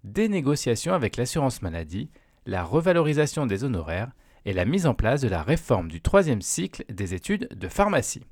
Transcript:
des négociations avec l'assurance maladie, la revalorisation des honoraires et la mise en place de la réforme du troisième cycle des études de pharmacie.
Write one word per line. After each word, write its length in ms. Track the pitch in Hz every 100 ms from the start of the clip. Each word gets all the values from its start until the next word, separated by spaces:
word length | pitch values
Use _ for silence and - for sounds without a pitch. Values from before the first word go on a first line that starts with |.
des 260 | 104 107 220
négociations 640 | 196 135 143 - 113 165
avec 240 | 185 117 -
l'assurance 460 | 123 160 135 -
maladie, 480 | 90 82 78 90 151 - _ _ -
la 180 | 95
revalorisation 840 | 85 156 170 170 156 147 143 - 135
des 160 | 98
honoraires 480 | 135 101 80 85 120 - _ _ -
et 80 |
la 120 | 92 90
mise 200 | 185 165
en 80 |
place 280 | 107 107 143
de 60 | 127
la 140 | 90
réforme 460 | 78 160 - 104 82
du 140 | 82
troisième 420 | - 196 165 110
cycle 400 | - - 185 - -
des 220 | 101 98 92
études 340 | - 202 -
de 160 | - 90
pharmacie. 600 | - 202 170 - - -